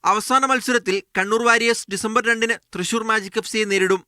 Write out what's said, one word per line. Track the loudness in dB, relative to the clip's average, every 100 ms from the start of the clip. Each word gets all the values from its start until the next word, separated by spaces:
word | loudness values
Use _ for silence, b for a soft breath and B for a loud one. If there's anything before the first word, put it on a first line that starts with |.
അവസാന | 0 0 2 0 2
മത്സരത്തിൽ | 0 2 0 0 -4 -4 -4
കണ്ണൂർ | 0 2
വാരിയേഴ്സ് | 2 2 2 -2 -4
ഡിസംബർ | -6 -2 0 0
രണ്ടിന് | 0 0 -2 _
തൃശൂർ | -8 -4 -2
മാജിക് | 0 -2 -2 -6
എഫ് | -4
സിയെ | -4
നേരിടും. | 0 0 2 0